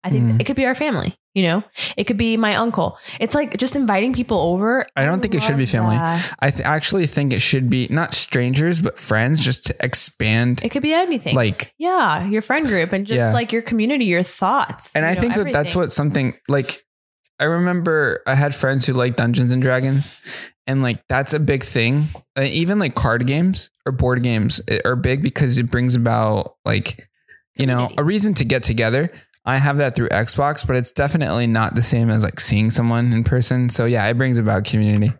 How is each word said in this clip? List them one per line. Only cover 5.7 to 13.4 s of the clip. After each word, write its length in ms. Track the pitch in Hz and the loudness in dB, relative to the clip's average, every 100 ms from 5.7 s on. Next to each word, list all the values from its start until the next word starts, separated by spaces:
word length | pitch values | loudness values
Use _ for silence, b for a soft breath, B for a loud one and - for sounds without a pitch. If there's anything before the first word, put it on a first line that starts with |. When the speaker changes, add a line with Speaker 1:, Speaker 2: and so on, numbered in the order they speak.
Speaker 2:
family. 260 | 117 110 110 | 2 2 2
Speaker 1:
that. 380 | 165 170 - - | 0 -2 -4 -2
Speaker 2:
I 100 | 139 | -2
th-, 140 | - - | -2 -2
actually 400 | 156 - 196 160 | -2 0 0 0
think 260 | - 143 | 0 0
it 80 | 117 | 2
should 300 | - 135 127 | 2 2 2
be 160 | 127 123 | 0 0
not 240 | 151 170 | -2 0
strangers, 680 | - - 127 123 131 165 170 | 0 0 0 0 0 0 0
but 180 | 180 - | -2 -2
friends, 460 | - 110 123 156 | 0 2 2 2
just 200 | 127 127 - | 0 0 0
to 100 | - | -2
expand. 800 | 123 - - - 107 113 120 123 | 0 2 0 0 0 2 2 0
Speaker 1:
It 60 | 233 | -2
could 120 | 277 | -2
be 100 | 294 | 0
anything. 440 | 320 359 285 139 131 | 0 0 -2 0 0
Speaker 2:
Like, 360 | 113 - - _ | 0 -2 -8 _
Speaker 1:
Yeah, 480 | 339 370 214 156 185 | -2 0 0 0 -2
your 140 | 214 | -2
friend 240 | 220 277 294 | 0 -2 0
group 260 | 190 165 | 0 0
and 140 | 196 202 | -2 -2
just, 100 | 123 | 0
Speaker 2:
Yeah. 140 | 113 | 2
Speaker 1:
like, 200 | 110 | 0